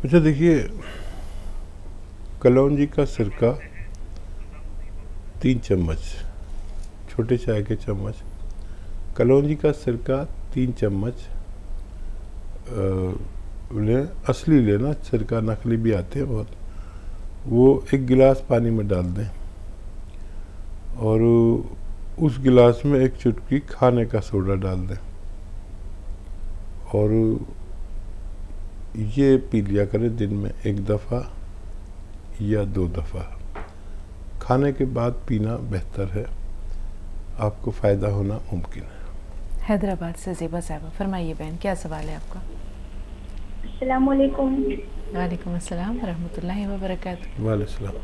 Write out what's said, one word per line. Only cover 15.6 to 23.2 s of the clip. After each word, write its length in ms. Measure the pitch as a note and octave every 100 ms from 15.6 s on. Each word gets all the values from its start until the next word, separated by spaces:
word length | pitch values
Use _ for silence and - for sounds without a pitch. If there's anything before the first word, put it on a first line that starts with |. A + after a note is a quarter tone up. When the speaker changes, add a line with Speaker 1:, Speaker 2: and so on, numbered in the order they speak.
| A#2+ A2+
Speaker 1:
भी 140 | A2+
आते 240 | G2+ F2+ C#3
हैं 80 | C#3
बहुत। 200 | A2+ G#2+ - - - - - - - - - -
वो 360 | A#2 B2+ C#3 -
एक 120 | C#3 B2+
गिलास 380 | B2+ C3 C3 -
पानी 220 | A#2 A#2
में 160 | A2+ G2+
डाल 180 | F#2 F2+
दें 160 | F2+ A2 - - - - - - - - - - - - - - - - A#2+
और 200 | A2 A2 A#2 A#2 A#2 A#2 - - - - - -
उस 200 | D#3+ B2
गिलास 420 | C3 B2 A#2+ A2+ C#3+
में 120 | C#3+
एक 160 | C3
चुटकी 420 | C3